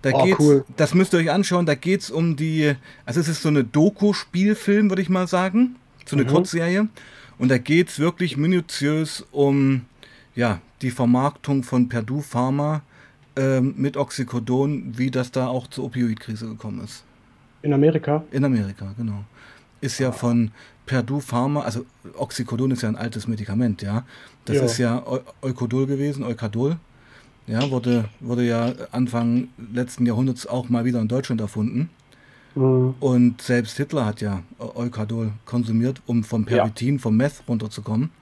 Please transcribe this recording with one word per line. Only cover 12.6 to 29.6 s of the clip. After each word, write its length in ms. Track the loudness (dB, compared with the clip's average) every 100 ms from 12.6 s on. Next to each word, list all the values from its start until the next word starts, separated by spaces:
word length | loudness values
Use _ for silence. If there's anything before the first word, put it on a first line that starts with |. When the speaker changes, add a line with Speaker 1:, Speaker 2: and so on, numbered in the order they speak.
| 0 -2 -6 -20 -20 _ _ -2
Speaker 1:
ähm, 380 | 0 2 0 0
mit 200 | -2 -2
Oxycodon, 960 | -4 -4 -4 -4 -2 0 0 -2 -6 -4
wie 120 | -2
das 220 | -2 -4
da 160 | -4 -2
auch 180 | -4 -8
zur 180 | -10 -8
Opioidkrise 640 | -2 -2 -2 -8 -10 -10
gekommen 340 | -10 -10 -10
ist. 200 | -12 -16 _ _ _ _ _ _
Speaker 2:
In 120 | 0
Amerika? 500 | 4 4 2 0 -2 -2
Speaker 1:
In 120 | -2 0
Amerika, 480 | 0 -2 -8 -12 -8
genau. 260 | -8 -8 -12 -20 -20 -20 _ _
Ist 180 | -8 -4
ja 100 | -4
Speaker 2:
Ah. 20 |
Speaker 1:
von 400 | -2 0 2 0 -4 -20 _ -4
Purdue 360 | -4 -2 -4
Pharma, 400 | -2 -2 0 -2
also 240 | -2 -6 -10 _ -20 -8
Oxycodon 540 | -8 -6 -6 -2 -2
ist 100 | 0
ja 60 | -2
ein 60 | -4
altes 320 | -6 -6 -6
Medikament, 540 | -6 -4 -2 0 -2
ja. 220 | -4 -4 -6 -20 -20 _ -2
Das 120 | 0
Speaker 2:
Ja. 60 |
Speaker 1:
ist 140 | 2 0
ja 260 | 0 -2 -4
Eu-, 140 | -6 -8 -10
Eukodol 460 | -8 -4 -2 0 0
gewesen, 360 | 0 -2 -4
Eukadol. 540 | -6 -6 -6 -2 -2 -2 -8 _ _ -20 -20 _ -6
Ja, 220 | -2 -2
wurde, 340 | -2 2 0 0 -8
wurde 240 | -6 0
ja 300 | 0 0 -2 -4 -8
Anfang 560 | -2 -2 0 2 0 -2 -12